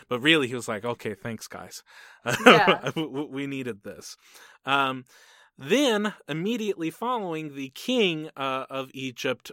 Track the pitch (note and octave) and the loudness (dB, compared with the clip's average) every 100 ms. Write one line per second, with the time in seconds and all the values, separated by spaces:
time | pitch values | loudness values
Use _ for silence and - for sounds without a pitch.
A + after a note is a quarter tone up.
0 | - B2 C#3+ D#3+ B2 B2 A2+ G#2+ A#2+ A#2+ | -6 0 4 4 4 -4 -6 -4 -4 -6
1 | A#2 G2+ A#2+ A2 - F#2 F2+ - - - | -6 -8 -10 -10 -12 -14 -14 -18 -20 -20
2 | - - A#2 B2 A3+ A#3+ F#3+ D#3 C3 D#3+ | -20 -10 -4 6 10 10 8 4 0 -4
3 | D3+ C3 D3 C3+ C#3 C3+ B2 G#2+ G#2 F2 | -4 -4 -6 -6 -6 -6 -6 -8 -12 -14
4 | - - - - - - C3 C#3 C3+ C3 | -16 -20 -20 -20 -20 -12 -2 2 2 -2
5 | B2+ - - - _ - C3+ A#3+ C#4+ G#3+ | -12 -20 -20 -20 _ -14 0 2 4 2
6 | G#3 - - D3+ F#3+ A#3+ G#3+ F3 D#3+ - | 0 -6 -6 -4 -2 -2 -2 -4 -6 -4
7 | A#3+ B3 F#3+ D#3+ D#3 C#3 C3+ - - B3+ | -4 -2 -4 -6 -8 -10 -12 -8 -2 2
8 | F#3+ D#3+ D#3 - C3+ C3 B2+ C3+ C3+ C3+ | 2 0 -8 -6 -4 -4 -6 -8 -8 -8
9 | C3 B2 C3+ B2 - | -10 -4 -4 -4 -10